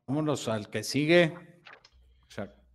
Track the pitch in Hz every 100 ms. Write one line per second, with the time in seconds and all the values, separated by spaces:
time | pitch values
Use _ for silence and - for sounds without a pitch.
0 | - 147 151 131 120 110 104 110 107 135
1 | 151 175 160 - - - - - _ _
2 | _ _ _ - 98 - _